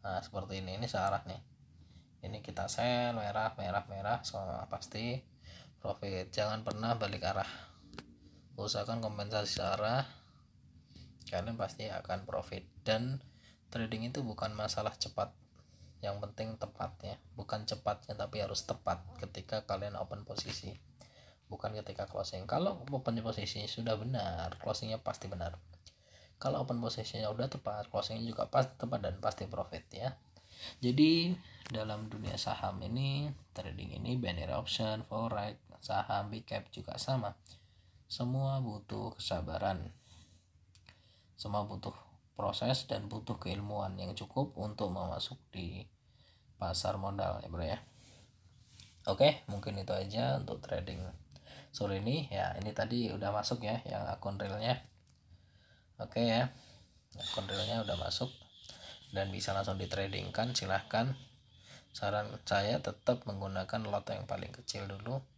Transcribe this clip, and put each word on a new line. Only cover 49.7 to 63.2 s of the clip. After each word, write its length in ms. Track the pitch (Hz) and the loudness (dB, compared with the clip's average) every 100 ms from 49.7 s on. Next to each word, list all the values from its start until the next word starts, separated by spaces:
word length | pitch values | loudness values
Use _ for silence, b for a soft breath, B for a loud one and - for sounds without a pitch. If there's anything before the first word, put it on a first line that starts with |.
| 98 | -4
itu 160 | 95 | 0
aja 460 | 95 95 110 127 135 | 0 0 2 2 2
untuk 160 | - - | 0 -6
trading 400 | - - 90 82 90 - - B B B B | -2 -2 -2 -4 -6 -8 -16 B B B B
sore 320 | - 101 98 | -2 0 2
ini, 240 | 107 151 139 | 2 2 2
ya. 240 | 98 90 87 | 0 0 0
Ini 120 | 104 | -2
tadi 360 | - 113 120 113 | 0 2 2 2
udah 160 | 101 101 | 0 2
masuk, 320 | 107 104 120 | 2 2 0
ya, 160 | 107 117 - | 0 0 -2
yang 160 | 110 - | -2 -2
akun 240 | - 98 | -2 -4
realnya. 460 | 98 98 104 113 123 - - - - - b b b b b b - | -2 -2 0 2 0 -2 -20 -20 -20 -20 b b b b b b -10
Oke, 240 | - 117 | -2 4
ya, 240 | 117 113 127 B B B B B _ - | 6 6 4 B B B B B _ -8
akun 240 | - - | -2 -2
realnya 400 | 98 101 104 113 | 0 0 2 0
udah 100 | 101 87 | 0 0
masuk 320 | - - 131 - - - B B B B - | 0 0 -2 -4 -18 -18 B B B B -4
dan 160 | 95 98 | 0 0
bisa 240 | 95 - | 0 0
langsung 240 | 98 98 95 | 2 2 0
ditradingkan. 800 | 92 98 98 98 95 - 120 127 | 0 0 0 0 0 2 2 2
Silahkan. 560 | 95 98 - 110 127 131 - - - - B B B | 2 2 4 4 4 0 -6 -20 -20 -20 B B B
Saran 400 | - 101 104 104 117 - | -2 2 2 0 -6 4
saya, 320 | 98 101 123 | 4 6 2
tetap 480 | - - - 123 | 0 2 4 4